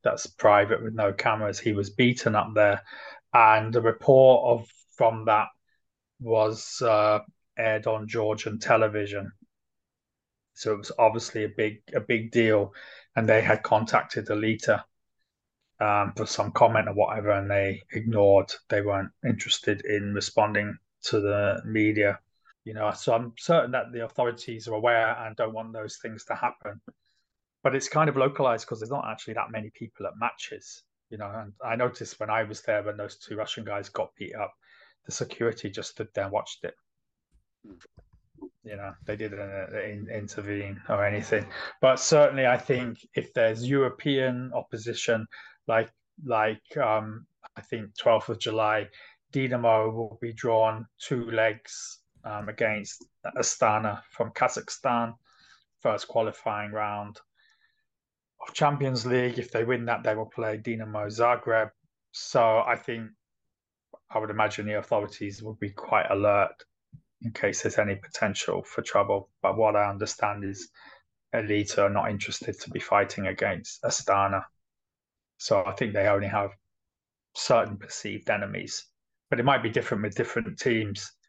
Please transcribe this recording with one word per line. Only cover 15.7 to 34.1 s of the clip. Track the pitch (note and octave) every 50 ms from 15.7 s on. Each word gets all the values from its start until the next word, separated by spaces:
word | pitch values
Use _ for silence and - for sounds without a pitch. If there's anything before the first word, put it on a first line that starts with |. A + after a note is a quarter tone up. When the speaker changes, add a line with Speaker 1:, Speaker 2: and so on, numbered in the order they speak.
| _ -
Speaker 1:
um, | G#2+ G#2+ G#2 G#2 G2+ G2+ G2+
for | - G#2+
some | - - - G#2 G#2 -
comment | - A#2+ A#2 A2+ A2 A2 A2
or | G2+
whatever, | G#2 G#2 - G#2 A2 G2+ G#2
and | G#2 G2 G2 G2
they | G2+ G2+ G2 G2 F#2+ G2 - - -
ignored. | A#2 A2+ A2+ A2+ G#2+ G2+ G2+ G2 G2 F#2 - - - _ -
They | - G#2 G2+
weren't | G2+ G2+ G2 F#2+ - - _ -
interested | - A2+ G2+ - - - - - - G#2 G2 -
in | - G#2 G#2 G2+ G2+ G2+
responding | G2+ F#2+ - - - G#2+ G#2 G#2 G#2 G#2 G#2 G#2 - _ _ _ _ -
to | - - A2
the | G2+ G2+ G2+ G2+ G#2 G2+ G2 - -
media. | F#2+ A2 A2 G#2+ G#2+ G#2+ G#2 G#2 G2+ G2 - _ _ _ _ _ _ - _ -
You | - G#2+
know, | G#2+ G#2+ G#2 G#2
so | - - - A#2+
I'm | A#2 B2 A#2+ A#2
certain | - - - F3 E3 B2+ A#2+ B2+
that | C3 A#2+ B2 A#2+
the | A#2+ A#2
authorities | A2+ - - B2+ A#2+ A#2 A2+ - - A#2 A2 G#2 A#2
are | A2
aware | G#2+ A2 A#2+ A#2+ A2+ A2+ A2 A#2 A#2
and | A#2 A2 A2+
don't | - B2 A2 A2
want | A2+ A2+ A2+ A2+
those | A2+ G#2+ G#2 - -
things | - A2 A2 G#2+ -
to | - A2+
happen. | - - A#2+ - _ - - - A2 _ - - _ _ _ _ _ _ _ _ _ _ _ _ _ -
But | C#3 B2+
it's | C3+ C3 -
kind | - D3+ D#3 D3+
of | C3+
localized | C3+ C3 C#3 C#3+ - C#3+ B2+ A2+ A2+ -
'cause | - - G#2+
there's | G#2+ A2+
not | C3+ C#3+ -
actually | A2 A2 - - - A2
that | A2+ G#2+ -
many | A2+ A2+ G#2+ G#2+ -
people | - A#2 A2 _ - G2+
at | F#2+ D#2+
matches, | G#2 A2+ A#2+ - - - - - - - - - - _ _ _ _ _ -
you | A#2 G#2+
know. | G#2 G2+
And | G2+ A2+ G#2+ G2+ G2+ - B2+
I | B2 A2+
noticed | A#2 B2 B2 B2 - - - - -
when | A2 G#2+
I | G#2+ A2+ A2
was | G2+ G#2+ - -
there, | - A2 G#2+ G#2
when | G#2 G#2
those | G#2 G#2 G#2 - -
two | - - G#2+
Russian | G2+ G#2+ G#2 - - A2
guys | G#2 G#2 G2+ G2 -
got | - - G#2+ -